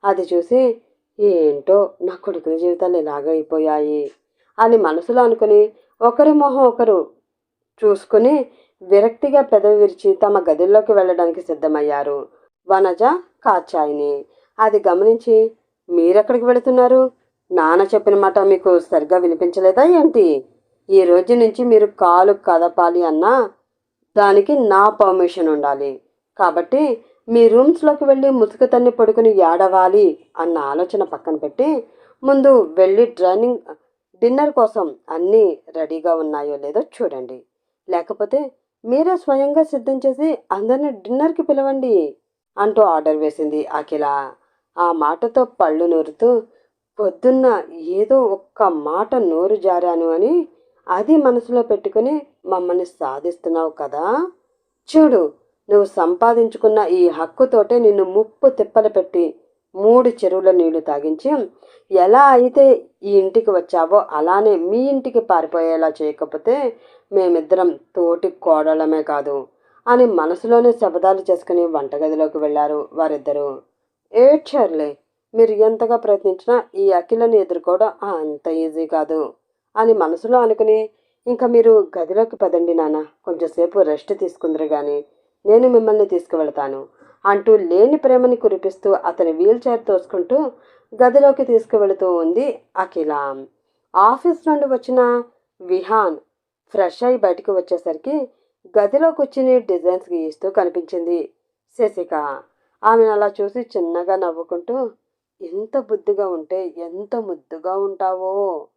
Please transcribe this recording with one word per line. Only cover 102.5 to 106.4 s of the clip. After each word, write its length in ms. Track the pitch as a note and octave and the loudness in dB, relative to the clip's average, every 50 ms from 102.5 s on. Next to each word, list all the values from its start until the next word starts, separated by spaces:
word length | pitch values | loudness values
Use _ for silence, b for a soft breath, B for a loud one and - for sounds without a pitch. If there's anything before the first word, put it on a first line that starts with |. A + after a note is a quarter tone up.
| _ _ _ _ _ _ | _ _ _ _ _ _
ఆమెను 280 | - G#3+ A3+ A3+ A3+ A3 | 0 0 2 4 2 2
అలా 200 | G#3+ G#3 G#3 G3+ G3+ - | 2 0 -2 -4 -4 -6
చూసి 200 | G3+ G3+ G3+ B3 | -8 -8 -8 -10
చిన్నగా 560 | A#3 A3+ - G#3 F3 E3 E3+ E3+ F3 F3 F#3+ | -12 _ -6 -6 -6 -4 -6 -6 -4 -4 -4
నవ్వుకుంటూ, 720 | F#3+ F#3+ F3 D#3+ E3 E3 _ F3+ F3 F3 - A#3+ C4+ C4 A3+ - _ _ _ _ _ _ _ _ _ | -4 -4 -6 -8 -10 -10 _ -10 -12 -8 -8 -8 -6 -8 -8 -10 _ _ _ _ _ _ _ _ _
"ఎంత 380 | F#3+ E3 E3+ G3 G#3+ A3 - C4+ | -20 -14 -12 -12 -12 -8 -8 -8
బుద్ధిగా 500 | B3 G#3 A3 G3+ _ G#3+ G3+ G3 G3+ F#3+ | -6 -6 -8 -6 _ -6 -4 -4 -4 -6
ఉంటే 440 | F3+ E3 | -6 -10